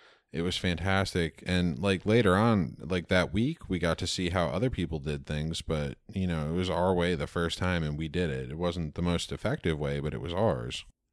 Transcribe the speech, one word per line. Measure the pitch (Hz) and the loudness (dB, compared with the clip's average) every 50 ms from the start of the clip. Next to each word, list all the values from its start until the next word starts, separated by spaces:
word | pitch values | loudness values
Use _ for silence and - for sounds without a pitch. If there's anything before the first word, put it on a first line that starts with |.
| - - - _ _ _ | -20 -20 -20 _ _ _
it | - - | -6 -4
was | 85 92 90 | -2 -2 -2
fantastic. | - - 92 87 80 82 98 95 95 98 - - 95 82 78 - - - | 0 0 0 0 0 0 2 2 2 2 2 0 0 0 0 -2 -6 -4
And, | - 90 90 90 87 73 62 | 0 2 2 2 2 0 0
like, | 90 101 95 87 - | 0 0 0 2 2
later | 98 107 120 117 95 90 | 4 4 6 6 6 6
on, | 98 110 120 113 101 82 60 - - | 6 6 6 4 4 2 0 -4 -8
like, | 58 73 92 90 80 | -6 -4 -4 -2 0
that | - 95 92 85 65 73 | 2 4 4 4 2 2
week, | 104 117 143 165 - - - | 0 0 0 -2 -4 -6 -4
we | 95 87 | -2 0
got | 85 85 82 | 0 0 0
to | - - | 0 -2
see | 90 - - 92 85 | -4 -2 -2 -2 0
how | 87 95 85 | 0 0 0
other | 78 67 90 117 131 | 0 0 0 -2 -2
people | 123 - 87 76 80 78 | -2 -2 -4 -4 -4 -6
did | 67 78 73 71 69 | -4 -4 -4 -4 -4
things, | - 78 76 76 80 82 - | -6 -4 -4 -2 -4 -4 -6
but, | - - 82 76 73 69 - _ _ - 101 | -4 -2 -2 -2 -2 -4 -6 _ _ -8 -4
you | 98 92 | -2 0
know, | 90 85 80 76 73 | 0 0 0 -2 -2
it | 82 | -2
was | 90 92 90 | -2 0 0
our | 85 85 90 92 92 | 0 2 2 4 4
way | 87 85 90 90 | 4 2 2 0
the | 73 76 | 0 -2
first | 82 - 87 85 82 - | -4 -2 -2 -2 -2 -2
time, | - 92 90 90 85 80 | 0 0 0 0 0 0
and | 76 73 | -2 -2
we | 73 80 | -4 -4
did | 78 73 87 90 80 | -4 -2 -2 -2 -2
it. | 67 65 65 64 | -2 -4 -6 -8
It | 71 | -6
wasn't | 80 87 87 85 90 82 76 - | -2 -2 -2 -2 -2 -4 -4 -4
the | - | -2
most | 87 87 85 82 - - | 0 0 0 0 -2 -4
effective | - 69 - 104 139 - - 87 78 73 | -6 -4 -2 -2 -2 0 0 0 0 0
way, | 73 71 71 71 | 0 -2 -2 -2
but | 69 76 - | -2 -4 -4
it | - | -4
was | - 85 85 | -6 -4 -2
ours. | 92 110 110 80 62 60 60 - - - - - _ _ _ | 2 2 2 2 0 -2 -6 -8 -10 -12 -14 -20 _ _ _